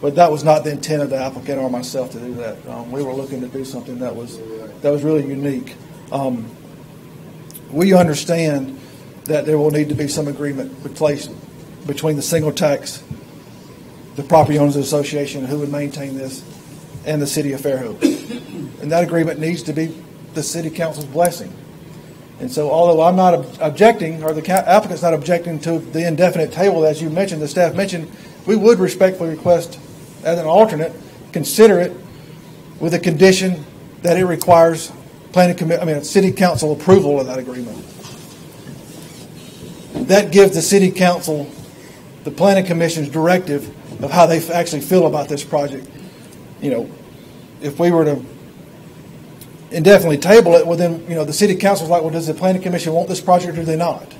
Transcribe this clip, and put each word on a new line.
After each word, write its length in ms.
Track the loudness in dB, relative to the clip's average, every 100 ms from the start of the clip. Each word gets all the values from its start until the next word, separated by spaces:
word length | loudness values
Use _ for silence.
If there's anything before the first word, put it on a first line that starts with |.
but 140 | -2
that 160 | 4 4
was 140 | 4
not 180 | 2 2
the 80 | 0
intent 320 | -8 -4 -4
of 80 | -2
the 60 | -4
applicant 420 | -6 -10 -8 -6
or 100 | -4
myself 440 | -6 -8 -8 -8
to 80 | -10
do 120 | -12
that. 300 | -10 -10 -12 -14
Um, 240 | -14 -10
we 100 | -8
were 100 | -6
looking 280 | -8 -8 -10
to 80 | -10
do 160 | -10
something 340 | -10 -12 -12 -10
that 160 | -10
was, 240 | -10 -14 -16 -16 -16 -16 -4
that 100 | -2
was 120 | 0
really 240 | 0 0 -2
unique. 480 | -4 -4 -6 -8 -18 -20 -20 -10
Um, 360 | -6 -4 -6 -10 -18 -20 -20 -20 -20 -20 -20 -20 -20 -20 -20 -10
we 220 | -2 4
understand 840 | 6 4 0 -2 -2 0 -2 -6 -14 -18 -20 -20 -16
that 200 | -4 -2
there 140 | 0 2
will 140 | 2
need 160 | 0 -2
to 80 | -2
be 100 | -4
some 220 | -4 -6
agreement 680 | -6 -6 -6 -10 -12 -16
placed 380 | -2 -2 -2 -8 -18 -20 -20 -20 -16 -10
between 280 | -6 -4
the 80 | -4
single 300 | -2 -2 -2
tax, 500 | -2 -2 -2 -6 -16 -16 -18 -16 -20 -20 -20 -20 -20 -20 -20 -16
the 80 | -14
Property 340 | 2 4 4 2
Owners 200 | 2 0
Association, 680 | -2 -2 -2 -4 -6 -8
who 140 | -8 -6
would 140 | -6
maintain 440 | -6 -8 -10 -12 -10
this, 280 | -12 -14 -18 -20 -20 -20 -20 -14
and 160 | -6 -4
the 60 | -4
City 260 | -4 -4
of 80 | -4
Fairhope. 400 | -4 -4 -6 -2 -2 -2 -10 -14 -12 -14 -14 -12
And 120 | -2
that 100 | 0
agreement 380 | 0 0 -2 -4
needs 240 | -6 -6
to 80 | -6
be 200 | -6 -6 -8 -20 -20 -12
the 80 | -10
City 280 | -8 -6 -8
Council's 360 | -6 -6 -6 -8
blessing. 460 | 0 0 0 -14 -18 -20 -20 -20 -20 -20 -20 -20 -12
And 120 | -6
so, 200 | -4 0
although 320 | 4 4 6
I'm 140 | 4 6
not 180 | 4
ob-, 220 | 4 -2 -6
objecting, 640 | -6 4 4 4 -4 -4
or 100 | -4
the 100 | -4
ca-, 220 | -2 0
applicant's 380 | 4 4 2 -2
not 100 | 0
objecting 460 | 0 0 -2 -2 -6
to 200 | -4 -6
the 260 | -4 -4 -4
indefinite 460 | 2 2 2 -4
table, 340 | 0 0 4 2
as 160 | 0
you 80 | -4
mentioned, 320 | -4 -4 -4
the 60 | -6
staff 260 | 0 0
mentioned, 340 | 0 -4 -6 -10 -16 -20 -12 0
we 80 |
would 240 | 4 6 6
respectfully 520 | 2 2 0 0 -6
request, 480 | -4 2 2 0 -14 -20 -20 -20 -8
as 140 | -4 -2
an 80 | 2
alternate, 460 | 4 4 2 -6 -8 -20 -20 -10
consider 480 | -6 -4 6 6 6
it 120 | 0 -6 -18 -20 -20 -20 -20 -20 -20 -6
with 140 | -2
a 40 | 0
condition 640 | -2 6 6 6 0 -4 -8 -20 -20 -6
that 140 | 0 2
it 80 |
requires 680 | 0 0 4 6 6 2 -8 -16 -20 -20 -2
planning 240 | 2 2 2
commi-, 240 | -2 -2
I 40 |
mean, 180 | -2 -4
City 280 | 0 2 2
Council 400 | 2 2 2 -2
approval 480 | -2 4 6 6 -2
of 60 | -2
that 120 | -6
agreement. 460 | -8 -10 -12 -14 -16 -20 -20 -20 -20 -20 -20 -20 -18 -18 -18 -20 -20 -20 -20 -20 -20 -20 -18 -18 -14 -8 2
That 220 | 2 4
gives 240 | 6 6
the 80 | 4
City 280 | 2 4 2
Council 600 | 2 0 0 -4 -6 -6 -14 -20 -20 -20 -20 -20 -14
the 60 | -12
Planning 360 | 0 2 4 2
Commission's 420 | 0 0 -2 -4
directive 640 | 0 2 2 0 -6 -6 -18 -18 -10
of 80 | -2
how 160 | 4 4
they 120 | 4
f-, 120 | 0
actually 320 | -4 -2 -4
feel 240 | 2 2 4
about 220 | 0 -6
this 140 | -8
project. 460 | -4 -2 -2 -8 -16 -20 -20 -20 -20 -20 -20 -8
You 80 | -4
know, 200 | -4 -6 -14 -20 -20 -20 -20 -20 -12
if 180 | -12 0
we 100 | 2
were 140 | 4
to 200 | 2 0 -8 -20 -20 -20 -20 -20 -20 -20 -20 -20 -20 -20 -20 -20 -10
indefinitely 480 | 0 6 6 6 0
table 360 | 8 8 8
it, 120 | 6 6
well 100 | 0
then, 280 | 0 -2 -6
you 60 |
know, 100 | -4
the 80 | -4
City 220 | 0 2
Council's 360 | 2 2 0 2
like, 120 | 0
"Well, 80 | 0
does 160 | -4 -6
the 80 |
Planning 280 | -2 0 0
Commission 300 | -2 -4 -2
want 160 | -2 -2
this 120 | -4
project 320 | 2 2 2
or 40 | -6
do 80 |
they 120 | -4 -2
not?" 380 | -2 -4 -10 -20